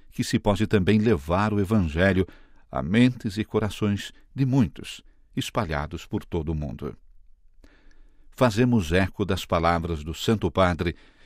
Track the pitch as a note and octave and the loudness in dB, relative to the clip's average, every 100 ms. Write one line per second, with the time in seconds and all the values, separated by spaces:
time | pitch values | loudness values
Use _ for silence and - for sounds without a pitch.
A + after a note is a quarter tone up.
0 | - - B2 A2+ G#2+ F#2+ G#2+ G#2+ F#2 G#2+ | -12 -8 -2 0 0 0 2 2 4 4
1 | A2 F2+ D2 F2+ G#2+ G#2 F#2+ A2 E2 D2+ | 4 0 0 0 0 0 0 2 0 2
2 | G2 F#2 F#2 - - - _ C2 C#2 G#2+ | 4 4 0 -6 -20 -20 _ -6 0 4
3 | B2+ B2+ A2 G2 G#2 G#2+ G#2 - G#2 G2+ | 2 2 -6 -6 -4 -2 -2 -2 -2 -2
4 | - - _ B2+ C3 C3+ F2+ - - - | -6 -16 _ -4 0 2 2 -2 -16 -18
5 | - _ _ - - - E2+ D2+ D2+ E2+ | -20 _ _ -8 -6 -4 -4 -4 -6 -10
6 | - G#2 - F2 D2+ D#2 D2 A#1 A#1 - | -8 -8 -4 -4 -2 -4 -6 -8 -10 -12
7 | - - - - _ - - _ - - | -18 -20 -20 -20 _ -20 -20 _ -20 -20
8 | - - - - B2 G#2+ B2 A#2 E2 F2+ | -20 -20 -20 0 2 4 2 2 2 2
9 | F#2+ - F#2 F#2 - F2 E2 E2+ E2+ D#2+ | 0 -2 -2 -2 -2 0 2 0 -2 -6
10 | D2+ D#2 - G#2+ F2 F#2+ F#2 E2 E2+ - | -8 -6 -2 0 0 2 2 2 -4 -6
11 | - _ | -12 _